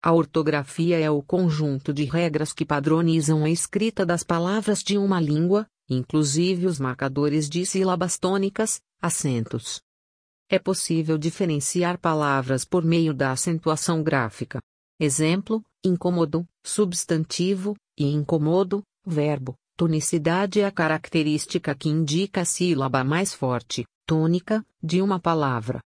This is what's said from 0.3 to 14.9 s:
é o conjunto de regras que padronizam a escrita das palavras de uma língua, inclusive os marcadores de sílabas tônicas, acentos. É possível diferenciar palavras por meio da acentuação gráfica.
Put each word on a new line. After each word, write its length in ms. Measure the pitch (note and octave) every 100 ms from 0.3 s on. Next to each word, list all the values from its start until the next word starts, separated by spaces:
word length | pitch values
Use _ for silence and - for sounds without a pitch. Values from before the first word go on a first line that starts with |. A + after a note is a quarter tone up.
| E3 D3+ D3+ C3+ - E3 E3+
é 120 | D#3
o 100 | D3
conjunto 680 | C#3+ F#3 F3+ D3+ D3+ C3+ C#3
de 120 | C#3+
regras 500 | C#3+ E3 E3+ D3+ D3+
que 100 | -
padronizam 800 | D#3 D3 C#3+ D#3+ E3+ E3 D3+ D#3
a 60 | D3+
escrita 560 | E3 - F#3+ A3 - F3+
das 180 | E3+
palavras 580 | - E3+ F3 G#3+ G#3+ G3+
de 140 | - G3+
uma 240 | G3 F#3
língua, 460 | D#3 D3+ E3+ G3+ G#3+ _ _
inclusive 720 | C3 B2+ D#3 D3+ D3 F3 F3+
os 160 | F#3 D3+
marcadores 720 | C3 B2+ C#3 C3+ D3 D3+ D3
de 160 | E3 F#3
sílabas 500 | F#3+ F#3 F3+ F3+ -
tônicas, 640 | F#3 G3 G3 G3 A3 - _ _
acentos. 840 | F3 - D3 A#2+ A2+ B2 - - _ _ _ _ _ _ _
É 100 | F#3+
possível 600 | - F#3 - E3 D#3 D#3+
diferenciar 800 | D#3 - F#3 D3 C#3 F3+ F3 F3
palavras 680 | E3+ D#3 D3 C3+ B2+ C3
por 180 | - F#3
meio 300 | E3 E3 D#3+
da 180 | C3+ C#3
acentuação 720 | C3 - D#3+ E3 D#3 - E3
gráfica. 560 | D#3 C#3+ A#2 - A#2 B2+ - _ _